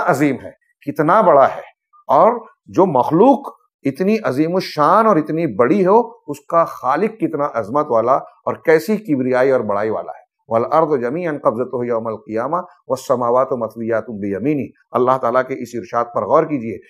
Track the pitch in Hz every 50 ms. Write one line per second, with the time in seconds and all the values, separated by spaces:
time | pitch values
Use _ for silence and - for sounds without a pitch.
0 | 214 180 151 131 151 139 127 110 98 87 - _ _ _ _ _ - 139 - -
1 | 151 160 185 220 208 175 147 139 127 - - - - - _ _ _ _ _ _
2 | _ - 131 147 180 220 240 233 - - _ _ _ - 98 147 190 185 143 123
3 | 120 - 151 170 226 269 - - - - - _ _ _ _ _ - - - -
4 | 185 202 220 214 214 131 127 139 156 165 180 190 180 - - 151 147 156 180 214
5 | 226 220 196 156 147 - 151 160 170 143 104 92 120 127 180 208 180 180 202 233
6 | 233 - - _ _ - 143 - _ - 170 165 165 160 - - - 127 139 160
7 | 208 220 220 - 165 139 - 143 147 147 - 113 104 98 127 147 151 151 120 110
8 | 113 120 139 156 - - _ _ - 120 113 - - 160 160 160 160 - 214 208
9 | - - 147 127 127 127 127 123 131 139 131 123 113 104 101 101 110 113 101 87
10 | 85 78 - - - _ _ _ _ - 113 113 120 - 147 160 165 151 156 127
11 | 120 120 143 175 180 160 151 135 - 147 110 113 123 - - 123 123 120 117 113
12 | 113 117 110 104 - - 107 110 123 139 165 180 180 - _ _ _ - 131 127
13 | - - 131 120 123 117 120 127 131 - 139 120 113 107 - 117 113 113 113 110
14 | 110 - 110 98 101 101 98 92 113 147 156 139 - - _ _ _ _ - 120
15 | 123 123 131 131 127 117 120 127 127 127 131 131 120 117 - 117 95 - 120 117
16 | 117 - - 123 104 98 131 160 165 156 151 127 113 113 98 - -